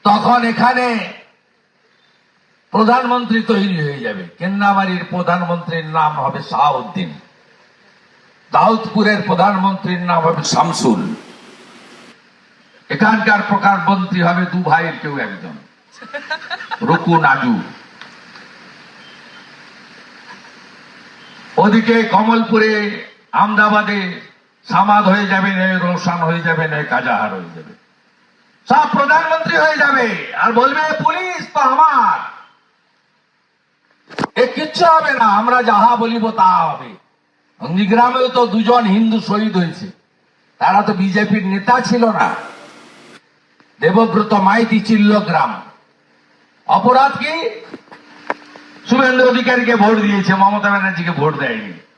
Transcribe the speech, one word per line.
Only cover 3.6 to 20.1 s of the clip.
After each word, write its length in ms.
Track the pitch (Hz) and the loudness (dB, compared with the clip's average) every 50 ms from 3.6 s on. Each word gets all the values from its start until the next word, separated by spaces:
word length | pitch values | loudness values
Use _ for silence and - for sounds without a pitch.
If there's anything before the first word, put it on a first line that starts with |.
| 196 196 185 160 151 | 0 -2 -2 -2 -4
হয়ে 180 | 143 139 135 | -4 -6 -6
যাবে। 280 | 117 - - 190 180 170 - _ | -8 -8 -8 -10 -12 -16 -14 _
কেন্দ্রামারির 680 | 170 185 196 202 202 202 196 196 196 185 185 180 170 - | -6 -4 -4 0 0 2 2 0 0 -2 -4 -6 -6 -6
প্রধানমন্ত্রীর 760 | 175 180 175 170 175 180 175 165 175 170 - - 165 160 156 | -6 -4 -2 -2 -2 -2 -2 -4 -4 -6 -6 -6 -8 -8 -8
নাম 340 | 156 156 160 156 151 156 151 | -4 -2 -2 0 0 -2 -2
হবে 220 | 131 - - 143 - | -6 -6 -6 -6 -10
শাহাউদ্দিন, 800 | - 135 117 127 147 - - 113 107 87 95 90 80 73 - - _ _ _ _ _ _ _ _ _ _ _ _ _ _ _ _ _ _ _ _ _ _ _ _ _ - | -8 -2 0 0 0 0 -2 -6 -8 -8 -8 -8 -8 -10 -18 -20 _ _ _ _ _ _ _ _ _ _ _ _ _ _ _ _ _ _ _ _ _ _ _ _ _ 0
দাউদপুরের 720 | - 165 214 226 220 - - - 214 208 208 208 185 - | 2 4 4 2 0 -2 -4 -2 0 2 2 0 0 -2
প্রধানমন্ত্রীর 760 | - 165 170 180 202 202 190 185 196 190 - - 180 180 180 | -2 0 2 2 2 2 0 0 -2 -2 -2 -6 -6 -6 -6
নাম 240 | 175 175 175 185 190 | -2 -2 -2 0 0
হবে 200 | 165 170 151 - | 0 -2 -2 -4
শামসুল, 720 | - - - - 170 160 - - 127 107 90 - - - - - - - - - - - - - - - - - - - - - - - _ _ _ _ _ _ _ _ _ _ _ _ _ _ _ | -2 0 0 0 -2 -2 -2 0 0 0 0 -2 -6 -8 -10 -14 -20 -20 -20 -20 -20 -20 -20 -20 -20 -20 -20 -20 -20 -20 -20 -20 -20 -20 _ _ _ _ _ _ _ _ _ _ _ _ _ _ _
এখানকার 500 | - 143 220 214 220 214 185 220 - 202 - - | -2 0 2 2 2 2 2 2 0 0 0 -2
প্রধানমন্ত্রী 760 | 202 196 - 202 196 190 - 185 196 185 180 - - 180 170 | -2 0 2 2 2 2 0 0 0 0 -2 -2 -2 0 0
হবে 240 | 170 175 175 180 | 0 0 0 -2
দু 160 | 175 - 180 175 | -2 -2 -4 -2
ভাইয়ের 360 | 160 151 151 165 160 - - - | 0 0 0 0 -4 -8 -8 -10
কেউ 160 | 151 143 139 | -8 -8 -8
একজন, 340 | 120 104 98 90 - - 76 - - _ _ _ _ _ _ - - - - 285 285 - 311 311 - - - - - - 302 - - | -8 -8 -10 -12 -14 -16 -18 -18 -20 _ _ _ _ _ _ -20 -20 -14 -14 -14 -10 -10 -12 -12 -10 -12 -12 -14 -10 -12 -10 -6 -2
রুকু 380 | - 160 170 165 170 170 160 | 0 0 0 2 2 2 2
নাজু। 420 | 156 147 139 135 123 123 113 92 - - - - - - - - - - - - - - - - - - - - - - - - - - - - - - - - - - - - - - - - - - - - - - - - - - | 4 2 2 2 0 -2 -2 -2 -4 -10 -16 -20 -20 -20 -20 -20 -20 -20 -20 -20 -20 -20 -20 -20 -20 -20 -20 -20 -20 -20 -20 -20 -20 -20 -20 -20 -20 -20 -20 -20 -20 -20 -20 -20 -20 -20 -20 -20 -20 -20 -20 -20 -20 -20 -20 -20 -20 -20